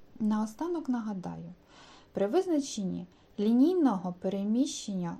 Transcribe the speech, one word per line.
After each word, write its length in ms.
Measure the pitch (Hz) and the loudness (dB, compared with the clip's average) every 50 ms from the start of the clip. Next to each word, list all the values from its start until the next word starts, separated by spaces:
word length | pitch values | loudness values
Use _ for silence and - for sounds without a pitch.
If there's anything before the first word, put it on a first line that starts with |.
| - - - - | -18 -20 -8 -4
Наостанок 680 | 220 214 214 214 214 214 - - 302 349 349 330 285 - | 0 0 0 0 -2 -4 -4 -6 -4 -4 -4 -4 -2 -2
нагадаю, 640 | 247 240 214 220 208 185 175 175 170 165 165 170 180 - _ _ - - - - - - - - - | -2 -2 -2 -4 -6 -6 -8 -8 -10 -10 -12 -14 -16 -18 _ _ -20 -20 -20 -20 -20 -20 -20 -10 -2
при 120 | - 196 202 | -2 0 2
визначенні 800 | 233 359 381 370 330 294 277 - - 220 196 180 175 175 175 - - _ _ _ - - | 2 2 2 2 2 0 0 -2 -4 -4 -4 -4 -4 -6 -8 -10 -16 _ _ _ -6 -2
лінійного 760 | 208 220 233 240 262 330 370 359 311 262 208 190 - 185 180 - | 2 4 6 6 6 6 6 6 4 4 4 2 -2 -6 -6 -4
переміщення 960 | - 190 196 196 196 208 214 240 277 285 - - - - 196 185 175 170 180 | -4 -4 -2 -2 -2 0 2 2 2 0 -2 -6 -8 -6 -4 -4 -4 -4 -6